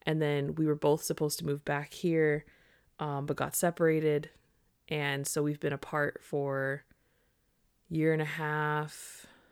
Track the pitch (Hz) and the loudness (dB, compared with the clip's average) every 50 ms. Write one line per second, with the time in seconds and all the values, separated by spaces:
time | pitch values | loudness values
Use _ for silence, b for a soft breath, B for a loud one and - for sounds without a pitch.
0 | - 160 156 156 151 147 147 143 139 147 156 160 156 151 147 151 - 147 151 160 | -2 0 0 2 2 2 2 2 0 0 0 0 2 2 2 4 4 4 4 2
1 | - - 160 - 156 147 - - 170 143 143 147 - - 143 143 147 - - - | 0 -2 -2 0 -2 -2 -2 -2 -2 -4 -4 -2 -2 -2 -4 -4 -4 -8 -8 -4
2 | - 175 165 160 156 151 147 151 b b b b b b b b b b _ - | 0 2 4 4 4 4 2 0 b b b b b b b b b b _ -6
3 | 151 147 143 139 143 143 147 - 131 147 - - - 175 170 - 170 160 160 156 | -4 -4 -2 -2 -2 -2 -2 -2 -4 -2 0 0 0 0 2 4 4 4 4 4
4 | 156 151 147 147 151 - - _ _ _ _ _ _ _ _ _ _ - 156 151 | 4 2 2 2 0 -4 -12 _ _ _ _ _ _ _ _ _ _ -6 -4 -2
5 | 143 143 139 139 143 - - 156 147 147 147 147 - 147 143 139 - - - 151 | -2 -2 -2 -2 -4 -2 0 0 0 0 0 -2 -2 -4 -4 -4 -6 -4 -2 -2
6 | 143 - - - - - - 143 139 139 135 135 135 135 139 143 - _ _ _ | -2 -2 -4 -8 -8 -6 -4 -2 -2 -2 -2 -2 -2 -2 -4 -6 -10 _ _ _
7 | _ _ _ _ _ _ _ _ _ _ _ _ _ _ _ _ _ - 165 156 | _ _ _ _ _ _ _ _ _ _ _ _ _ _ _ _ _ -4 -2 2
8 | 156 160 160 156 156 151 156 160 156 151 151 151 151 151 151 151 151 151 - - | 4 4 4 2 0 -2 -4 -4 -4 -2 0 0 0 0 0 -2 -2 -4 -8 -14
9 | - - - - b b b b b b | -16 -16 -18 -18 b b b b b b